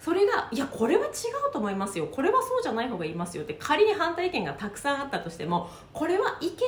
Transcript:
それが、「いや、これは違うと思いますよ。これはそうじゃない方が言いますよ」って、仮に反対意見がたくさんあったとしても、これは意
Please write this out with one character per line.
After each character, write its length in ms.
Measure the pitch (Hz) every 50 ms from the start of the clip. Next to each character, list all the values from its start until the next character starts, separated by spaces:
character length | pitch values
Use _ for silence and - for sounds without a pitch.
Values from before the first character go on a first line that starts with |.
そ 120 | - 320 339
れ 120 | 381 403
が、 240 | 403 - - - -
「い 60 | 226 277
や、 100 | - -
こ 180 | - - 220
れ 120 | 240 330 427
は 80 | 571
違 20 | 605
う 460 | - - - 466 480 554 554 571 -
と 60 | 269
思 100 | 208 202
い 40 | 196
ま 120 | 196 196 202
す 100 | - 175
よ。 100 | 156 -
こ 140 | - - 277
れ 60 | 381
は 120 | 466 508
そ 160 | 508 - 508 508
う 40 |
じ 60 | - -
ゃ 60 | 220
な 100 | 226 240
い 60 | 262
方 80 | 233 175
が 80 | 165
言 80 | 156 160
い 20 |
ま 100 | 170 175
す 120 | 170 - 151
よ」 60 | 151
っ 20 |
て、 80 | 151 151 -
仮 280 | - - 302 403 415
に 80 | 440 415
反 240 | 403 330 339 339 349
対 100 | 359 370
意 40 |
見 120 | 349 254 190
が 80 | 139 147
た 160 | - 208 202
く 80 | - -
さ 160 | - 285 285 277
ん 40 |
あ 40 | 277
っ 40 | -
た 100 | - 175
と 100 | - 165
し 80 | - -
て 80 | 151
も、 240 | 160 175 175 170 - - - - - -
こ 140 | - 302 320
れ 100 | 359 381
は 200 | 480 480 - -
意 100 | 294 349 - - 480